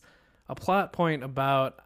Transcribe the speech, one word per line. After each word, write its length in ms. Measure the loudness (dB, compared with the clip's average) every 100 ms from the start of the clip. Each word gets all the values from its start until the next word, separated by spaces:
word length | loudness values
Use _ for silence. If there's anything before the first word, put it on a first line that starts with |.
| _ _ _ _ -14
a 60 | -10
plot 380 | 0 0 0
point 300 | 0 0 0
about 560 | -4 -2 2 2 2 -4